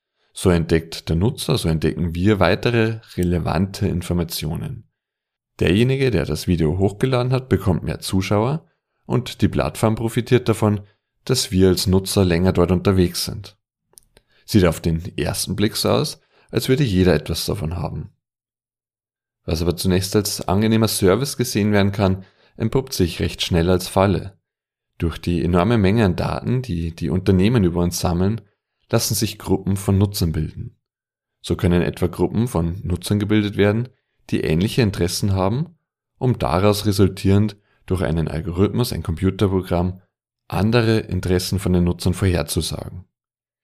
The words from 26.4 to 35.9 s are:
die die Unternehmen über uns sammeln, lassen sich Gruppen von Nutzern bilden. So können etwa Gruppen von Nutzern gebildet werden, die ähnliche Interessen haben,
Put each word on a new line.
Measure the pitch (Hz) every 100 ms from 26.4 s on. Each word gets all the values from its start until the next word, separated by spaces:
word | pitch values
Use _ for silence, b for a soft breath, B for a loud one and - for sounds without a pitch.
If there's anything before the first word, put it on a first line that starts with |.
| 87 127
die | 123 85 82
die | - 76
Unternehmen | 92 98 92 101 127
über | 87 87
uns | 87 -
sammeln, | 90 85 95 113 - _ _ _ _
lassen | 117 -
sich | 107 110 -
Gruppen | - 92 92 98
von | - 95
Nutzern | 104 101 85
bilden. | 78 76 - - - _ _ _ _ _ _
So | - 87
können | 90 87
etwa | - - 87
Gruppen | - 90 101 120
von | 85 82 95
Nutzern | 90 87 - 104
gebildet | 104 107 104 101
werden, | 101 110 123 _ _ _ -
die | 110
ähnliche | - 80 104 -
Interessen | 107 - 87 - 104
haben, | 95 92 127 170 _ _